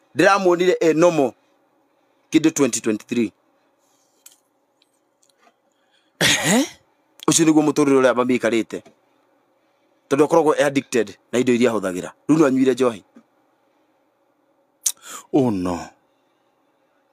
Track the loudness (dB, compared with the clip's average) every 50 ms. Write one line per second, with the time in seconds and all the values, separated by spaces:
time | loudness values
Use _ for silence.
0 | _ _ -2 0 2 2 2 2 2 0 0 2 0 0 0 0 0 0 2 4
1 | 2 2 2 0 -2 -2 -4 _ _ _ _ _ _ _ _ _ _ _ _ _
2 | _ _ _ _ _ -2 -2 0 0 0 0 0 -2 -2 -2 -4 -4 -4 -6 -6
3 | -8 -8 -4 -4 -4 -4 _ _ _ _ _ _ _ _ _ _ _ _ _ _
4 | _ _ _ _ _ -20 _ _ _ _ _ _ _ _ _ _ _ _ _ _
5 | _ _ _ _ _ _ _ _ _ _ _ _ _ _ _ _ _ _ _ _
6 | _ _ _ -2 0 0 0 0 0 0 0 0 0 -2 -8 _ _ _ _ _
7 | _ _ _ _ -4 -2 0 2 2 4 4 2 2 2 0 0 2 2 2 4
8 | 4 2 2 2 0 0 -2 -2 0 -2 -2 -2 -4 -6 -10 -14 _ -18 _ _
9 | _ _ _ _ _ _ _ _ _ _ _ _ _ _ _ _ _ _ _ _
10 | _ -4 0 0 2 2 2 2 2 2 0 0 0 0 -2 -4 -6 -2 -2 -2
11 | -2 -4 -8 _ _ -6 -4 -2 0 0 2 2 2 0 0 -2 -4 -6 -8 -8
12 | -10 -12 -16 _ -2 -2 2 2 2 2 2 0 0 0 0 0 -2 -2 -2 -6
13 | _ _ _ -20 _ _ _ _ _ _ _ _ _ _ _ _ _ _ _ _
14 | _ _ _ _ _ _ _ _ _ _ _ _ _ _ _ _ -8 -8 -8 _
15 | -20 -20 -20 -20 -16 -4 -2 0 0 0 -2 -4 -6 -6 -8 -8 -12 -16 _ _
16 | _ _ _ _ _ _ _ _ _ _ _ _ _ _ _ _ _ _ _ _
17 | _ _